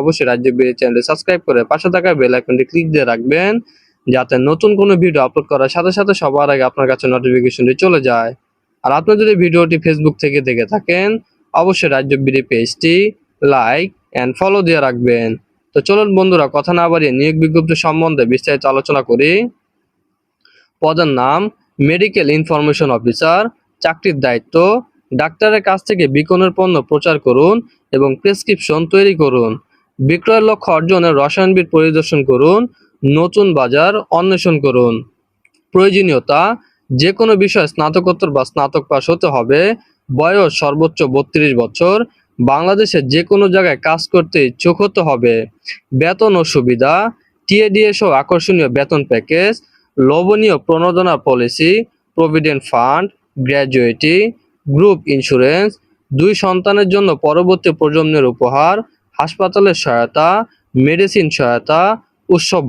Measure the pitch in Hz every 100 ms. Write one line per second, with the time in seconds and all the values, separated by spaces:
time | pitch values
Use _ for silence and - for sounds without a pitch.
0 | 151 156 123 120 127 123 127 120 123 120
1 | 117 156 - 180 165 123 110 156 185 180
2 | 180 156 123 127 - 127 127 170 160 151
3 | 120 117 123 160 190 233 - _ _ _
4 | - 127 127 127 135 165 214 196 202 180
5 | 180 151 127 156 - 139 135 170 180 185
6 | 196 196 151 143 143 139 127 - 131 131
7 | 131 127 127 127 123 - 123 127 190 160
8 | 131 117 117 127 _ _ _ _ 135 147
9 | 165 214 214 190 175 170 165 160 160 156
10 | 151 - 147 143 131 120 110 208 - 180
11 | 202 226 - _ _ 160 185 185 165 135
12 | 135 135 135 139 127 113 120 - 165 180
13 | 208 - _ _ 139 135 113 143 190 -
14 | _ - 123 123 190 202 170 160 135 120
15 | 123 117 113 113 _ _ _ 143 - 202
16 | 214 190 185 175 135 147 160 175 165 165
17 | 147 127 156 160 160 160 160 156 165 156
18 | 165 139 117 131 - 139 135 135 - 143
19 | 127 120 151 196 240 - _ _ _ _
20 | _ _ _ _ _ _ _ _ 160 160
21 | 156 127 127 160 208 - _ - 143 175
22 | 208 202 147 156 156 151 151 147 151 117
23 | 120 - 160 180 226 - _ _ 170 165
24 | 196 143 131 117 - 165 185 240 247 _
25 | _ 131 160 160 220 214 190 190 - 190
26 | 143 139 156 185 185 185 185 160 - 147
27 | 170 151 131 123 170 226 - _ _ 135
28 | 139 131 202 196 - 196 - 151 165 196
29 | 196 160 143 127 113 110 - _ _ -
30 | 135 175 214 220 214 208 - 160 165 185
31 | 170 143 147 196 190 185 165 160 160 156
32 | 156 151 131 127 156 208 240 - _ _
33 | 139 151 175 208 196 147 123 143 180 208
34 | - 165 185 185 180 151 139 123 120 113
35 | 123 _ _ _ _ _ _ 185 196 190
36 | 185 131 - 147 196 233 _ _ - 131
37 | 170 196 226 196 196 196 156 - 156 180
38 | 180 170 175 139 127 151 139 156 - 139
39 | - 131 165 135 117 147 196 226 _ _
40 | - 131 165 202 165 - 147 151 160 -
41 | 135 135 139 156 151 120 113 - 175 214
42 | 240 _ _ - 123 139 180 196 214 165
43 | 127 156 170 202 196 190 180 131 156 160
44 | - 180 160 156 131 - 175 170 202 202
45 | 160 127 120 113 110 _ - - _ 131
46 | 160 190 220 185 160 147 123 120 139 175
47 | 226 - _ _ - 202 214 202 214 196
48 | 202 135 - 180 196 180 135 127 139 151
49 | 139 117 - 160 202 226 _ _ _ -
50 | 131 156 185 214 214 156 - 165 180 175
51 | 185 143 143 123 120 - 165 214 226 _
52 | _ - 160 156 156 139 - 120 123 156
53 | 196 - _ 139 127 139 135 131 120 113
54 | 156 180 226 - _ _ 143 143 202 180
55 | - 139 - 127 131 170 214 - _ _
56 | _ 135 185 202 190 185 202 202 190 202
57 | 190 143 151 160 180 185 175 156 151 156
58 | 156 156 127 120 123 135 165 202 233 _
59 | _ - 160 - 185 202 196 165 143 117
60 | 117 147 165 208 226 _ _ 127 139 170
61 | 196 208 156 - 123 120 - 160 196 226
62 | _ _ - 175 - 180